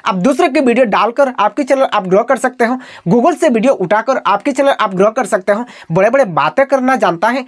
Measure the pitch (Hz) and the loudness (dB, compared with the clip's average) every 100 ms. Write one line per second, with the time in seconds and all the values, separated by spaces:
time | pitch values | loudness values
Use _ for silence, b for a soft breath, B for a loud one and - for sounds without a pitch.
0 | - 185 214 262 349 285 254 233 247 185 | -6 -2 0 2 0 2 0 2 2 0
1 | 214 240 269 254 208 - 269 277 269 214 | 0 0 -2 0 -2 -2 -2 0 0 -2
2 | 185 190 240 269 254 254 233 254 B B | 0 0 2 0 -2 -2 -4 -4 B B
3 | 175 240 302 339 320 226 247 262 180 214 | 0 2 2 2 0 2 0 0 0 -2
4 | 226 254 175 202 285 269 277 - 214 185 | 0 -2 0 -2 -2 -2 0 0 -2 0
5 | 208 226 214 202 190 208 247 B B 170 | 0 0 -2 -2 -2 -2 -4 B B 0
6 | 202 277 233 151 151 - 269 277 254 254 | 2 2 0 0 -2 0 0 0 0 0
7 | 196 170 220 262 | 0 0 -2 -4